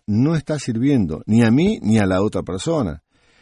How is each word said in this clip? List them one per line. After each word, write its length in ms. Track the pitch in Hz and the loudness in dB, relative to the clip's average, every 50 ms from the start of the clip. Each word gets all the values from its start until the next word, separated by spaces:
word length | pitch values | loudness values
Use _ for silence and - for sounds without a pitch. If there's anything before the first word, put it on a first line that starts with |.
| _ | _
no 280 | - 104 110 131 156 165 | -2 0 0 2 2 0
está 240 | 156 - - 156 143 | -2 -4 -4 -6 -6
sirviendo 640 | - - 113 113 123 143 147 123 98 76 78 - - | -6 -6 -4 -2 0 2 2 2 0 -2 -4 -6 -2
ni 160 | - 107 117 | 0 2 4
a 80 | 120 113 | 4 4
mí 280 | 117 139 175 208 220 - | 4 4 2 2 0 -2
ni 160 | - 104 110 110 | 0 0 2 2
a 80 | 101 | 2
la 160 | 92 92 92 | 2 0 0
otra 200 | 101 107 - 92 | 0 -2 -2 -4
persona. 600 | - - 90 95 - 160 165 156 117 85 73 78 - _ _ _ _ _ _ _ | -6 -6 -8 -6 -4 -4 -2 -2 -2 -4 -6 -10 -14 _ _ _ _ _ _ _